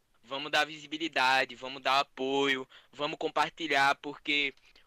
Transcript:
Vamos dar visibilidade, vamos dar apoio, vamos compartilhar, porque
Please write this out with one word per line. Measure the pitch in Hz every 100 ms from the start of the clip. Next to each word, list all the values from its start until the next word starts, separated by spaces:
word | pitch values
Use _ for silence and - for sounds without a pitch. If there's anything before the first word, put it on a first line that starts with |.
| _ _
Vamos | - 135 147
dar | 151 147
visibilidade, | 156 147 156 160 139 127 131 131
vamos | 120 131 135
dar | 131 135
apoio, | 139 - 131 139 139 131 131 - _
vamos | - 147 160
compartilhar, | 160 156 156 - 160 139 139 143
porque | 147 139 - 147 143 - _ _